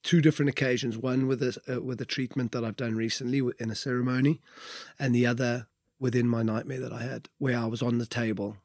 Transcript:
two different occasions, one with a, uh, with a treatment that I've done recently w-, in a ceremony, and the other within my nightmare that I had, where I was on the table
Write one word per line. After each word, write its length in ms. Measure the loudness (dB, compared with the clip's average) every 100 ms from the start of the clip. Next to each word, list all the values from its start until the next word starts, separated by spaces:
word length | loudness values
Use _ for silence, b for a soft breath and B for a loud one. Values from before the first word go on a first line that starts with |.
two 180 | 4 6
different 280 | 6 4 0
occasions, 480 | 2 0 0 -2 -2
one 300 | 0 0 2
with 140 | 0
a, 180 | -2 -4 -6 -6
uh, 40 |
with 180 | -4 -6
a 40 | -6
treatment 460 | -4 -4 -2 -2
that 120 | -2
I've 120 | -4 -4
done 200 | -4 -2
recently 440 | -2 -2 -2 0
w-, 160 | 0 -2
in 120 | -6
a 40 | -4
ceremony, 640 | -2 0 2 4 4 2 B B B B B -4
and 140 | 2 4
the 100 | 4
other 420 | 2 0 -2 -8 _ _ _
within 280 | 0 2 2
my 160 | 2
nightmare 360 | 2 0 -4 -6
that 140 | -6
I 80 | -6
had, 280 | -8 -8 -12 _
where 180 | 0 0
I 80 | -2
was 160 | -2
on 160 | 0 0
the 80 | 0
table 520 | -2 -2 -2 -4 -8